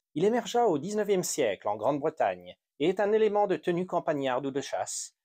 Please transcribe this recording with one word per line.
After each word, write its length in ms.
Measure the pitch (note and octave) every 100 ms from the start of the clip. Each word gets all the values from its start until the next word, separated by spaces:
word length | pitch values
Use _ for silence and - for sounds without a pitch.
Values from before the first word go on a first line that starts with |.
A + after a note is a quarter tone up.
| _
il 100 | D3+
émergea 420 | G3+ A#3+ A#3 A#3+ A3+
au 120 | D3
dix-neuvième 440 | F3 G#3+ G3+ F#3
siècle 460 | - - A#2 F#2 G#2
en 80 | G#2+
Grande-Bretagne 800 | B2 C#3+ D#3 - A2 F2+ F2+ - _ -
et 80 | D#3+
est 100 | F#3+
un 140 | G#3
élément 340 | A3 G#3+ G#3 G#3
de 100 | D#3
tenue 280 | F#3 E3+
campagnarde 640 | F3+ F3 E3+ D3 C3+ B2+ C#3
ou 40 |
de 120 | C#3
chasse 520 | - F#2 G#2+ - - _